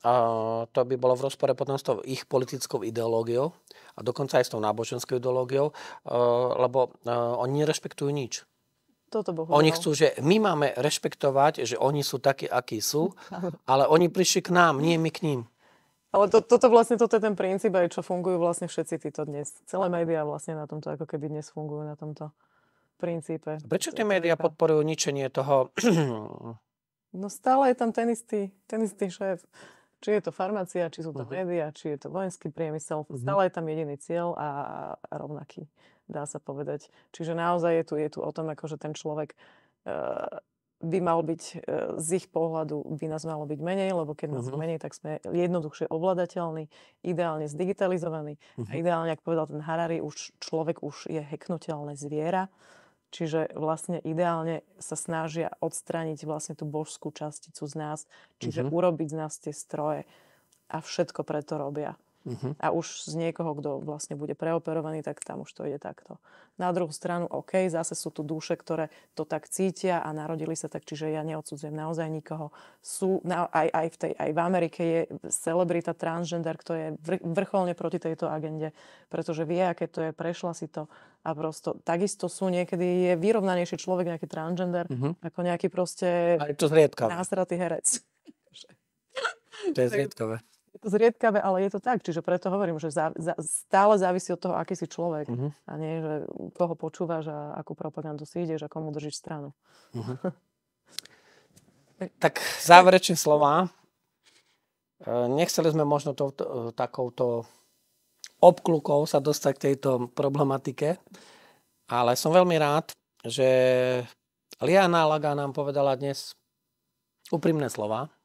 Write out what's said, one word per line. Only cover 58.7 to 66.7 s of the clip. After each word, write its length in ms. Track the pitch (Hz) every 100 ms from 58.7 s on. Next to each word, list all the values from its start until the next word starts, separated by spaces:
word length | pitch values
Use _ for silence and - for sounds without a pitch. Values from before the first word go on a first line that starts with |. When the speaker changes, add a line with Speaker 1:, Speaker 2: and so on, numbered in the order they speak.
| 160 180 156 160
Speaker 2:
z 80 | 156
nás 160 | 156 -
tie 140 | -
stroje. 540 | 143 - 156 151 147 143 _ _ _ _ _ -
A 100 | 156
všetko 480 | - - 170 - -
preto 320 | 151 147 156
robia. 400 | 139 143 143 - _ _
Speaker 1:
Mhm. 380 | - 123 131 151
Speaker 2:
A 100 | -
už 160 | 165 165 -
z 140 | - 156
niekoho, 380 | 165 160 165 147
kto 240 | 147 139
vlastne 320 | 151 147 -
bude 220 | 147 147 147
preoperovaný, 680 | 165 165 160 160 156 156
tak 220 | 147 143
tam 180 | - -
už 80 | 151
to 140 | -
ide 160 | 151 143
takto. 400 | - - - - _ - _ -
Na 120 |
druhú 220 | 180